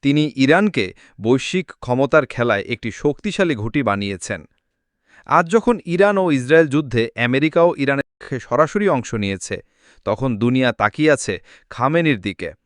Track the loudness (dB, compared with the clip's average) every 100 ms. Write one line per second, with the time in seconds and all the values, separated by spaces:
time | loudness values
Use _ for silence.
0 | 2 2 0 0 2 4 2 -2 -6 -8
1 | -20 -6 0 0 0 -6 -6 -12 -4 -2
2 | 2 2 2 -2 0 0 -2 -6 -8 -4
3 | -4 -2 -6 -2 -2 0 -2 -2 -2 -2
4 | -4 -8 -8 -10 -12 _ _ _ _ _
5 | _ _ 0 0 2 0 2 -2 -2 2
6 | 2 4 2 0 4 4 6 2 -2 -2
7 | -2 -2 0 2 2 4 2 2 -2 -2
8 | -4 _ -10 -10 -4 0 0 0 0 0
9 | -2 -4 -4 -6 -8 -12 -12 _ _ _
10 | -4 -2 -2 0 2 2 0 0 -2 2
11 | 2 2 -2 -8 -10 -20 _ -4 0 2
12 | 2 0 -4 -8 -10 -12